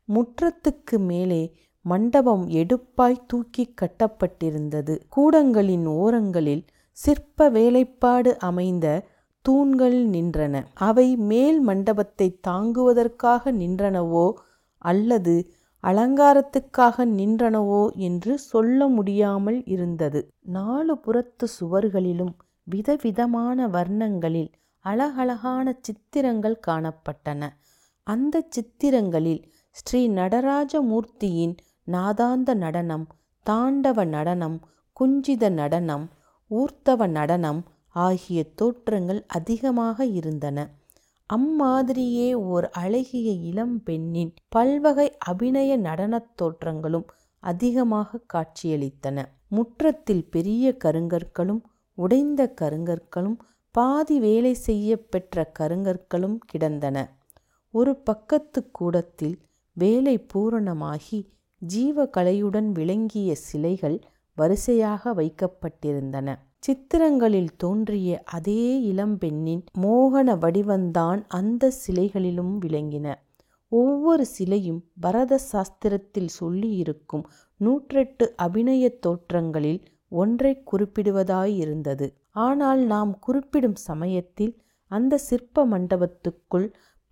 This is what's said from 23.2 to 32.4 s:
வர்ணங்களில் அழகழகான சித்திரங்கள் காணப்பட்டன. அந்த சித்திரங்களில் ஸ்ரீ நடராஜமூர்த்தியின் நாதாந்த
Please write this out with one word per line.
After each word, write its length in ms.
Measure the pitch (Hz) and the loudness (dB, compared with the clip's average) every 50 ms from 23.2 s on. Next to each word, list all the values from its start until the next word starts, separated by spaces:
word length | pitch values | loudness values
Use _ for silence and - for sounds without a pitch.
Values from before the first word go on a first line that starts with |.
| 240 240 233 233 233 247 254 254 254 | 0 0 0 -2 -2 -2 -2 -2 -2
வர்ணங்களில் 840 | 220 175 180 175 180 202 214 220 214 202 175 170 165 165 165 156 - _ _ _ _ _ _ - | -2 0 -2 -2 -2 -2 -2 -2 -2 -2 -2 -2 -2 -2 -2 -4 -6 _ _ _ _ _ _ -8
அழகழகான 880 | 190 208 233 277 294 269 262 254 254 247 233 240 254 254 254 262 262 254 254 | -4 -2 -2 -2 -2 -2 -2 -2 -4 -4 -4 -6 -4 -4 -2 -2 -4 -4 -6
சித்திரங்கள் 800 | - - 214 - _ _ - 294 262 254 233 214 202 214 226 220 - | -10 -12 -12 -14 _ _ -2 0 0 0 0 0 -2 -2 -4 -4 -4
காணப்பட்டன. 760 | - 165 160 160 160 156 - - - 147 - - 147 147 143 147 143 - _ _ _ _ _ _ _ _ _ _ | -4 -4 -2 -4 -6 -8 -10 -12 -12 -12 -10 -8 -8 -8 -6 -8 -10 -12 _ _ _ _ _ _ _ _ _ _
அந்த 420 | - 208 240 269 294 294 330 311 - | -4 -2 -2 0 0 0 -2 -4 -4
சித்திரங்களில் 920 | - 247 226 - _ - - 285 262 240 208 185 165 160 160 165 160 - - _ _ _ _ _ | -6 -8 -8 -8 _ -2 0 0 2 2 0 0 0 0 0 0 -2 -4 -8 _ _ _ _ _
ஸ்ரீ 380 | _ - - - - 254 247 226 | _ -18 -8 -2 0 0 2 2
நடராஜமூர்த்தியின் 1500 | 202 185 180 190 220 240 254 277 277 285 294 277 - 302 269 226 214 226 220 - _ - 208 196 170 165 170 170 175 - _ _ _ _ _ | 0 0 0 0 0 0 0 0 0 0 -2 -2 -2 -2 0 0 0 -2 -4 -6 _ -6 -4 -2 -2 -2 -2 -2 -4 -8 _ _ _ _ _
நாதாந்த 680 | - 175 180 185 202 208 208 233 240 254 254 | -6 -4 -2 -2 -2 0 0 0 0 0 0